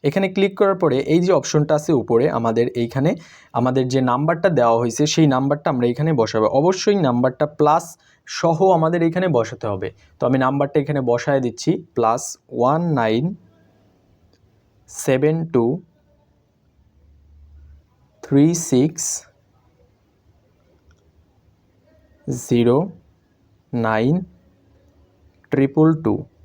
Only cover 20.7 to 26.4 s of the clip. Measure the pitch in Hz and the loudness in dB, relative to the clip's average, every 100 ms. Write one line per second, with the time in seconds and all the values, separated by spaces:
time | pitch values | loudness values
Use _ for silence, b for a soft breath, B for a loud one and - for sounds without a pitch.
20.7 | _ _ _ _ _ _ _ _ _ _ | _ _ _ _ _ _ _ _ _ _
21.7 | _ _ _ _ _ - 127 - 120 120 | _ _ _ _ _ -12 -12 -2 0 2
22.7 | 131 190 - _ _ _ _ _ _ _ | 2 -2 -10 _ _ _ _ _ _ _
23.7 | 123 113 110 120 175 185 _ _ _ _ | -4 -2 0 0 -2 -6 _ _ _ _
24.7 | _ _ _ _ _ _ _ _ 135 135 | _ _ _ _ _ _ _ _ -2 0
25.7 | 139 160 160 160 101 - _ | 2 2 2 -2 -4 -6 _